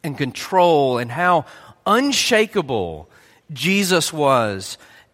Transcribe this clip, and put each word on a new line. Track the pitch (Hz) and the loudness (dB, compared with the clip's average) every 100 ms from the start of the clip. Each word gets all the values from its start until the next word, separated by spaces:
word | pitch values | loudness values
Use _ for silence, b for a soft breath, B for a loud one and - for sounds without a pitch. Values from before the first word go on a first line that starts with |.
and | 156 135 | -10 -6
control | 135 - - 185 175 156 135 123 | -6 -6 -2 4 4 4 2 0
and | 120 | -4
how | 127 180 175 143 B B B - | -2 2 0 -2 B B B 0
unshakable | 220 285 247 - 220 220 202 143 117 87 78 78 b b b _ | 2 2 -2 0 2 2 -2 -2 -4 -4 -8 -16 b b b _
Jesus | 139 151 196 190 180 151 | -6 -2 0 2 0 0
was | 160 143 131 110 98 92 - B B B | 0 2 2 0 -4 -10 -16 B B B